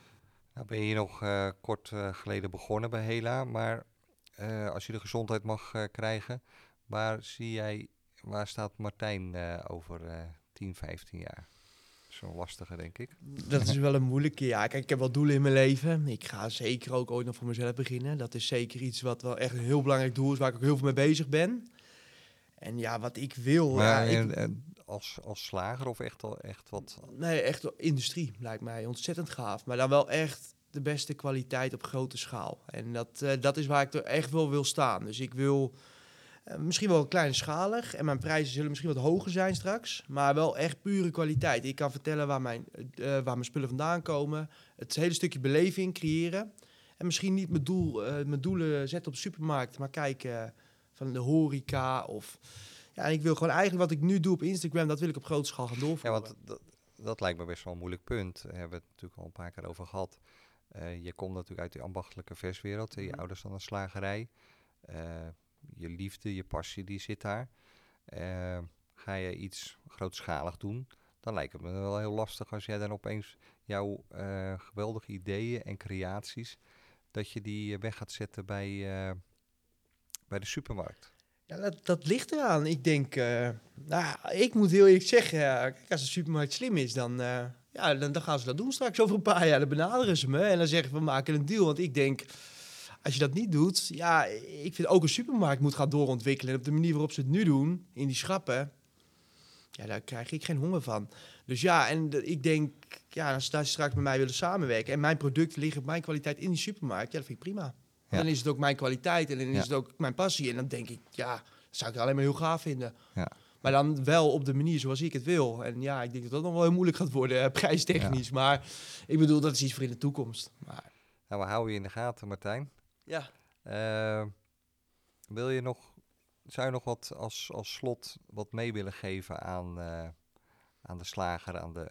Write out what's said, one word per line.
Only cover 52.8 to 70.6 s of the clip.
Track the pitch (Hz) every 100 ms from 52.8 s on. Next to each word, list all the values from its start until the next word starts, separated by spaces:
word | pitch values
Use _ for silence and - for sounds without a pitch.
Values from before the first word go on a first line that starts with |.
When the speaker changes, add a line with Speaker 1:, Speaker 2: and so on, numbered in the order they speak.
| -
Speaker 2:
Ja, | -
en | 147
ik | 156
wil | 156 151
gewoon | 165
eigenlijk | 156 196 175
wat | 175
ik | 160
nu | 165 196
doe | 175
op | 175
Instagram, | 165 185 165 160 156
dat | 147
wil | 170
ik | 147
op | -
grote | 151 139
schaal | - 123
gaan | 120
doorvoeren. | 147 160 120
Speaker 1:
Ja, | 110
want | 110 107
dat, | 95 - - _ _ -
dat | 110 113
lijkt | 95 85
me | 85
best | 87
wel | 92
een | 87
moeilijk | 87 90
punt. | - 120 92 -
Daar | -
hebben | 87 85
we | 85
het | -
natuurlijk | _ 90 -
al | 85
een |
paar | - 87
keer | - 90
over | 85 90
gehad. | 95 92 - _ _ _ _ _
Eh, | - 82 87
je | 87
komt | - 95
natuurlijk | 92 90 90
uit | 87
die | -
ambachtelijke | 95 92 - - - 87
verswereld, | 92 92 101 104 92 -
hè, |
je | 95
Speaker 2:
Mhm. | 87
Speaker 1:
ouders | 87 95
van | 104
een | 98
slagerij. | - 98 95 98 98 104 117 _ _ _ _ _
Eh, | - 82 82 82 82 80 _ _ 147 -
je | 85
liefde, | 87 98 - 110 95
je |
passie, | - 80 90 -
die | 95 98
zit | - 104
daar. | 104 104 131 _ _ _ _ _ -
Eh, | - 87 92 90 90 85 - _
ga | _ -
je | 95 92 -
iets | 95 - - - -
grootschalig | - 95 - - 78 82
doen, | -